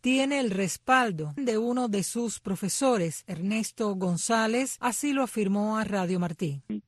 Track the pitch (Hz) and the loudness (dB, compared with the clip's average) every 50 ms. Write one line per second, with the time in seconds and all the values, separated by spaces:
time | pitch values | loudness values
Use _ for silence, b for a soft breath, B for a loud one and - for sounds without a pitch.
0 | - 247 262 269 262 277 285 277 262 220 185 190 196 175 - - _ - 262 262 | 0 2 2 4 2 2 2 0 0 0 0 0 0 -2 -4 -4 _ 4 4 4
1 | 247 220 180 156 156 151 143 285 277 247 220 214 226 240 247 254 247 233 202 202 | 4 2 0 -4 -6 -6 -6 -2 -2 0 0 2 2 0 0 0 0 0 0 0
2 | 175 - - 233 240 220 - - - 202 190 - - 180 - - 269 269 240 202 | -2 -2 -2 -2 -2 -2 -4 -6 -4 -4 -4 -2 -2 -2 0 2 2 4 4 4
3 | 170 165 - - - - 180 156 175 196 214 220 214 - - - 226 208 196 185 | 2 0 -2 -6 -10 -10 -8 -4 -2 -2 -2 -2 -2 -4 -4 -4 -2 -2 -2 0
4 | 185 180 175 160 - - 226 226 220 220 226 247 269 254 - - - 247 226 - | 0 0 0 0 0 2 2 2 2 2 2 0 0 -2 -4 -4 -2 -2 -2 0
5 | - 294 277 269 262 - - 220 208 202 202 202 208 214 220 220 220 208 202 196 | 0 0 2 2 0 0 0 0 0 2 2 2 2 0 0 0 0 0 0 0
6 | 185 175 185 180 175 170 160 - 185 151 139 139 - - 214 208 - | 0 0 0 0 0 -2 -2 -2 -2 -2 -2 -4 -6 -8 -8 -8 -8